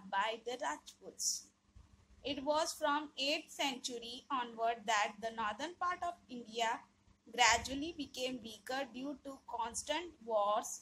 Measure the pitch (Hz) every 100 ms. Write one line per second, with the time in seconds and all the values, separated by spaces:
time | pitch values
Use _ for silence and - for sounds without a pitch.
0 | 196 196 220 226 233 254 294 294 - -
1 | 190 - - - - _ _ - - -
2 | - - 254 285 269 302 330 - 302 294
3 | 294 - 269 320 - - 285 262 - 240
4 | 233 254 - 269 240 226 226 233 208 214
5 | 220 - 226 226 214 214 311 349 359 349
6 | 349 349 - 247 220 226 226 240 - _
7 | _ - - - 349 - - 277 320 339
8 | 269 - 254 254 220 214 - 262 269 233
9 | 277 277 277 269 - 233 226 226 - 302
10 | 349 302 226 214 202 214 254 -